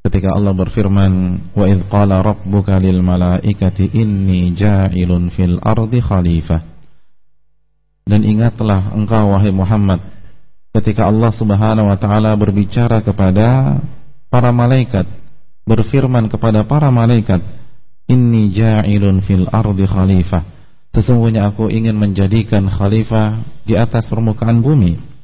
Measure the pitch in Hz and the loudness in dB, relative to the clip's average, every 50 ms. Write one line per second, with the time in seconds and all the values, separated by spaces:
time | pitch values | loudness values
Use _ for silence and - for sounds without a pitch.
0 | - 101 - 101 92 95 - 98 104 101 95 92 92 90 - 110 104 101 98 98 | -4 -2 -2 0 -2 0 -2 0 0 0 0 -2 -2 -4 -2 -2 -2 0 2 2
1 | 98 98 95 92 92 90 90 90 - - - - 101 95 98 95 90 101 104 101 | 2 2 2 0 0 -2 -4 -6 -6 -6 -2 0 2 2 2 0 0 -2 0 0
2 | 101 101 98 92 92 107 104 - - 95 98 104 95 98 98 95 92 95 92 92 | 2 2 2 2 0 0 -2 -4 -6 -2 -2 -2 0 0 0 0 2 2 2 2
3 | 90 92 90 90 90 90 90 90 - 107 101 - 98 92 90 - 95 - - 110 | 2 0 0 0 0 0 0 0 0 -2 -2 0 0 -2 0 0 -2 -2 0 0
4 | 113 107 104 98 95 95 92 90 90 90 87 82 98 104 101 98 95 95 - 92 | 0 0 0 -2 0 0 0 0 0 -2 -2 0 0 2 2 2 2 0 0 -2
5 | 90 87 90 87 87 87 - - 92 90 87 87 - 107 107 104 113 110 117 123 | 0 0 0 0 0 -2 -2 -2 0 0 0 0 0 0 0 0 0 0 0 -2
6 | 120 - 107 92 90 87 85 82 80 - 82 82 82 - - - - - - - | 0 0 0 0 0 2 0 0 0 -2 -4 -4 -4 -8 -20 -20 -20 -20 -20 -20
7 | - - - - - - - _ _ _ _ _ _ _ _ _ _ _ _ _ | -20 -20 -20 -20 -20 -20 -20 _ _ _ _ _ _ _ _ _ _ _ _ _
8 | _ - 101 104 107 104 107 107 113 117 - - 113 110 101 95 95 101 98 107 | _ 0 0 2 2 2 2 2 2 0 0 -2 -2 0 0 0 0 -2 -2 -4
9 | 107 101 110 110 107 101 98 98 101 104 95 95 95 90 110 107 104 98 95 85 | -2 0 0 2 2 2 2 2 2 2 0 0 0 0 0 0 2 0 0 -2
10 | - - - - - - - - - - - - - - - 104 - - 104 110 | -4 -10 -16 -16 -16 -16 -18 -18 -20 -20 -20 -20 -20 -4 -2 0 0 0 0 0
11 | 113 90 107 110 113 117 107 - 117 107 101 98 107 110 110 110 107 101 101 95 | 0 2 2 2 2 0 0 0 0 0 0 2 2 0 0 0 0 0 0 0
12 | 104 104 101 107 110 110 107 104 104 104 98 101 104 98 - 123 120 117 117 110 | 0 0 0 2 2 2 0 0 0 0 0 0 -2 -2 0 -2 0 2 0 0
13 | 104 107 98 107 98 95 95 98 110 117 127 135 131 139 139 139 - - - - | 0 -2 -2 0 2 2 2 2 2 2 2 2 2 0 0 -2 -4 -6 -10 -10
14 | - - - - - - - 123 120 123 120 120 120 120 131 131 123 - 120 98 | -14 -14 -16 -16 -12 -2 0 2 2 2 2 2 2 2 2 2 0 0 -2 -2
15 | 90 - - - - - - - - - - - - - 113 107 110 - - 139 | -2 -2 -6 -12 -12 -12 -14 -14 -16 -16 -18 -14 -2 0 2 2 2 2 0 0
16 | 135 131 127 123 113 107 104 104 104 113 107 107 104 110 135 151 147 143 127 117 | 0 2 0 0 0 0 -2 -2 0 2 2 2 0 2 0 2 2 2 2 2
17 | 117 113 120 117 107 - 95 90 90 - - - - - - - - - - - | 4 4 2 2 2 2 0 -2 0 -4 -8 -10 -12 -12 -14 -16 -16 -18 -18 -20
18 | - - 127 127 123 120 117 113 107 101 92 104 110 113 110 107 104 101 104 104 | -2 0 2 4 4 4 2 2 2 0 0 2 2 2 2 2 2 2 0 2
19 | 101 101 95 95 95 - 98 95 92 85 - 107 113 107 101 95 98 95 98 95 | 2 2 2 2 2 2 2 0 2 0 0 0 0 0 0 0 0 0 0 0
20 | 92 95 98 92 90 - - - - - - - - - - - - - - - | 2 2 2 2 2 0 0 -4 -4 -4 -14 -20 -20 -20 -20 -20 -20 -4 -2 -2
21 | - - 123 120 113 117 110 110 101 104 104 104 110 107 104 110 110 113 110 104 | 2 2 2 2 2 2 0 0 0 -2 -2 -2 -4 -2 -2 0 0 0 0 0
22 | 104 101 98 92 98 95 104 113 107 101 110 101 98 95 95 - 104 98 101 110 | 0 0 0 0 0 2 2 0 0 0 0 0 0 0 -2 0 0 0 0 0
23 | 110 - 117 110 110 107 107 110 113 - - - - - 113 113 117 113 - 117 | -2 0 0 0 0 0 -2 -4 -6 -8 -10 -10 -4 -2 0 0 0 0 0 -4
24 | 110 - - 107 113 110 107 - 110 110 117 117 117 135 156 147 104 87 85 - | -4 -2 -4 -2 0 -2 -2 -2 0 0 2 2 2 2 2 2 2 2 0 -2
25 | - - - - | -8 -14 -18 -20